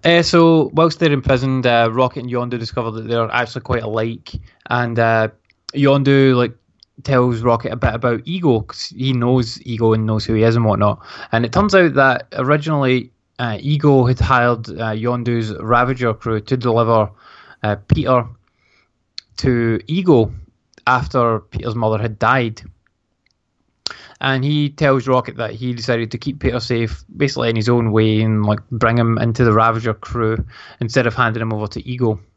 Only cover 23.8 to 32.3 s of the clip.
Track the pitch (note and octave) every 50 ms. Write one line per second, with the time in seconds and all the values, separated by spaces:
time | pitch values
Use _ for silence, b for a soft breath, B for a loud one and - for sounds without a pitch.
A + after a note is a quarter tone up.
23.8 | _ B B B B B B B - C3+ C3+ C3+ C3 D3 D3+ D3+ D3 C#3+ D3 -
24.8 | D#3 C#3 C3+ C3+ A2+ C3 B2+ B2+ A#2+ - A#2 A#2+ A#2 A2 A2 A2+ B2 B2 A#2+ A#2
25.8 | A#2 - A#2+ A#2 A2+ A2 - A#2 - D3 C3 D3 - B2+ A#2 B2 A2 - B2 A#2
26.8 | A#2 A2 - - - _ - - D3 C3+ - - A#2+ A#2 A#2 A2+ G#2 A#2 B2 A#2+
27.8 | A#2 A2 G#2 A2 A2 A2 G#2+ G#2+ A2 A2 A2 G#2+ G#2 G#2 G#2+ - - _ B2 A2
28.8 | A2+ A2 A#2 A#2+ A#2 A2+ A2+ A2+ A#2 A#2 A2+ - B2+ A#2 G#2+ A2 A2+ A2+ A2+ A2+
29.8 | A2+ A#2 G#2+ - - - - A#2+ A2+ A2 A2 A2 - B B B B B B B
30.8 | B2 A2+ - C#3 A#2 A#2 A2 A#2+ A#2+ A2+ A2 A#2 A2+ A2 A2 G#2+ G#2+ G2+ - A#2
31.8 | - B2+ B2 B2 B2 A2+ G#2+ F#2+ - _